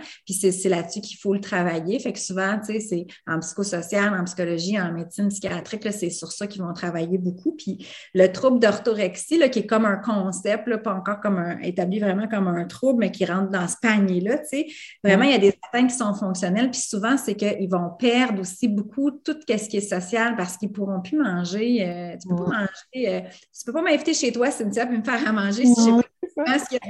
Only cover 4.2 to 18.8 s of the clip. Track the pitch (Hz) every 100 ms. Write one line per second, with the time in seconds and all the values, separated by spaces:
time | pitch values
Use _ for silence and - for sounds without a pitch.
4.2 | 175 - 170 170 180 208 175 165 175 -
5.2 | 202 196 190 175 - 214 214 208 175 -
6.2 | 165 - 208 190 175 170 175 170 170 185
7.2 | 180 180 330 311 - 185 - - - 185
8.2 | 185 185 262 247 220 202 240 214 185 185
9.2 | - 330 262 240 202 220 220 196 233 208
10.2 | 190 180 202 214 247 220 220 190 196 208
11.2 | 208 185 170 - - 180 180 214 208 190
12.2 | 220 214 185 175 175 - 262 240 190 -
13.2 | 175 185 190 190 175 - 233 214 190 180
14.2 | 196 294 - 277 320 - - - 202 196
15.2 | 277 240 202 - - 240 254 - 208 202
16.2 | 190 180 180 202 247 - - 214 220 269
17.2 | 226 208 208 - 190 180 175 - 240 247
18.2 | 247 196 180 - 233 208